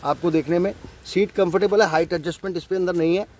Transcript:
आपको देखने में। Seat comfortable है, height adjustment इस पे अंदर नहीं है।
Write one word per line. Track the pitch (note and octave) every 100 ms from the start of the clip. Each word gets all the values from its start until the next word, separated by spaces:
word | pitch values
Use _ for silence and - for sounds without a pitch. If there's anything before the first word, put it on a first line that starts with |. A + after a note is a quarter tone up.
आपको | C#3 D3 F3
देखने | D#3+ C3+ F3
में। | F#3+ G#3 - - -
Seat | F3+ G3
comfortable | - F#3 F#3 A#3 G3+
है, | G3
height | D#3 E3
adjustment | F3 D#3 D#3+ G3 F3
इस |
पे | - F#3+
अंदर | F3+ F3
नहीं | E3 F3+
है। | G#3+